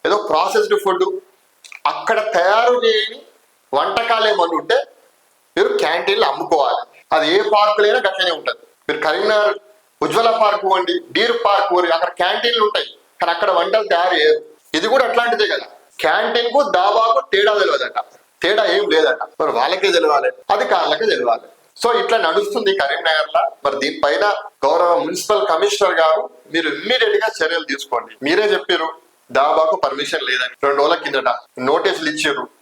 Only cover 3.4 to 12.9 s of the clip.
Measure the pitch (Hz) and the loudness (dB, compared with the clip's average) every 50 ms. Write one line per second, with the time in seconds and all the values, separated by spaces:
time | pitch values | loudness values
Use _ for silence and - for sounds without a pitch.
3.4 | _ _ _ _ _ _ - 139 165 - - 240 233 233 233 214 220 214 208 196 | _ _ _ _ _ _ -2 -2 -2 0 -2 -2 0 0 0 0 2 0 2 0
4.4 | 170 170 165 151 151 160 226 269 277 - _ _ _ _ _ _ _ _ _ _ | 0 0 -2 -6 -2 0 0 0 0 -4 _ _ _ _ _ _ _ _ _ _
5.4 | _ _ _ 170 202 - 202 202 185 151 165 180 - 180 202 226 208 143 135 - | _ _ _ 0 0 0 0 0 0 0 -2 -2 -2 -2 0 2 0 0 0 -4
6.4 | 151 - 170 151 135 123 117 - - _ _ - _ _ 156 156 156 151 170 202 | -2 -2 0 0 2 0 -2 -4 -6 _ _ -20 _ _ 0 0 2 2 2 2
7.4 | 208 208 208 208 208 214 208 214 208 208 220 254 196 196 185 190 185 180 165 147 | 2 2 2 4 4 2 2 2 2 2 2 2 0 -2 -2 0 -2 -2 -2 -4
8.4 | 120 127 120 - - _ _ _ _ - 147 - - 160 156 185 196 208 214 214 | -6 -8 -8 -8 -16 _ _ _ _ -6 -6 -2 -2 -2 -2 0 0 0 2 2
9.4 | 208 - 403 - _ _ _ _ _ _ _ _ 147 156 - 214 233 226 220 220 | 2 0 -2 -4 _ _ _ _ _ _ _ _ -4 0 0 2 2 2 2 2
10.4 | 220 208 202 202 190 190 190 185 180 170 175 175 - - 135 165 220 233 233 233 | 2 2 2 0 0 0 0 0 0 -2 -4 -4 -6 -4 -2 0 0 0 0 0
11.4 | - 208 202 190 202 - 175 180 175 165 165 165 180 170 - - 175 185 208 214 | 0 2 2 2 2 2 0 0 2 2 2 0 0 -4 -2 -2 -2 0 0 0
12.4 | 214 240 240 233 214 214 208 180 151 - | -2 -2 0 2 0 2 0 -2 -4 -4